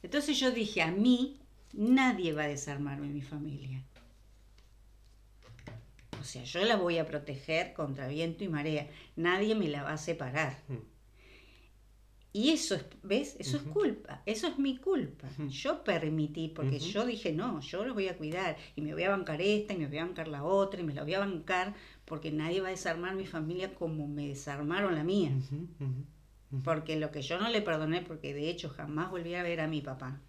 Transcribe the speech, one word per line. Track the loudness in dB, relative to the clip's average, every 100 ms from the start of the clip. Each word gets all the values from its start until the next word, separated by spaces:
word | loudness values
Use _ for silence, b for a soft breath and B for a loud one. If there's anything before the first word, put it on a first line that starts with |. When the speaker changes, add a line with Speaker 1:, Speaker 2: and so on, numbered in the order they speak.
Speaker 1:
Entonces | 2 0 4 4
yo | 4
dije, | 4 0 2
"A | 2
mí | 6 8 8 6 -4 -20 -20 -14
nadie | 0 6 8 6 4 0
va | 0
a | 0
desarmarme | -2 -6 -4 -4 -4 -4
en |
mi | -6
familia. | -6 -8 -8 -8 -8 -8 -10 -20 -20 -20 -20 -20 -20 -20 -20 -20 -20 -20 -20 -20 -20 -20 -20 -18 -14 -14 -16 -20 -14 -12
O |
sea, | -10 -10
yo | -6 2
la | 4 6
voy | 4 2
a | 2
proteger | -2 -4 -8 0 0 0
contra | -4 -4 -4 -4
viento | -2 -2 -2
y | -2
marea. | -2 0 -2 -2 B B 0
Nadie | 2 4 4
me | 4 2
la | 0
va | -2
a | -4
separar". | -2 -4 -2 0 0 -2 -8
Speaker 2:
Hmm. | -10 -10 -20 -20 B B B B B B -20 -20 -20 -20 -20 -8
Speaker 1:
Y | 2 4
eso | 4 2 -2
es, | -2 -14
¿ves? | 0 0 0 -6
Eso | -2 -2
es |
Speaker 2:
Ujú. | 0
Speaker 1:
culpa. | 2 2 2 -8 -8 -4
Eso | 0 0
es | 2
mi | 0 0
culpa. | 0 2 0 -6 -12 -6
Speaker 2:
Ujú. | -6
Speaker 1:
Yo | -4 -2 -2
permití, | 2 2 2 2 0 -2 -6
porque | -2 0 0
Speaker 2:
Ujú. | 0
Speaker 1:
yo | 0 0
dije, | 0 0
"No, | 0 0 -2
yo | -4 -4
los | -2
voy | 0 -2
a | -2
cuidar. | -4 -2 -2 -2 B -6
Y |
me | -4
voy | 0
a | 2
bancar | 2 0 0
esta, | 4 4 2
y | -2
me | -2
voy | -2
a |
bancar | -4 -4 -6
la | -4
otra, | 4 4 4 0
y |
me | -4
la | -2
voy | 0
a | 0
bancar, | 0 -2 0 0 0 -6 B B
porque | -10 -6 -2
nadie | -2 0 0
va | 0
a |
desarmar | -2 -2 -2 -2 -4
mi | -4
familia | -4 -2 -2 -4
como | -2 -2 -2 -4
me | -2 -4
desarmaron | -4 -6 -4 0 2 2
la | 2
mía". | 4 4 4 2
Speaker 2:
Ujú, | 0 -4 -6 -4
ujú, | -4 -2 -6 -14 -20 -20 -8
ujú. | -4
Speaker 1:
Porque | 0 0 0 -2
lo | -2
que | -4
yo | -4 0
no | 2
le | 2
perdoné, | 2 2 2 0
porque | -2 -8 -6
de | -2 -2
hecho | -2 -6
jamás | -8 -6 -4 -4
volví | -4 -4
a | -2
ver | -2 0
a | 0
mi | -2
papá. | -4 -8 -8 -10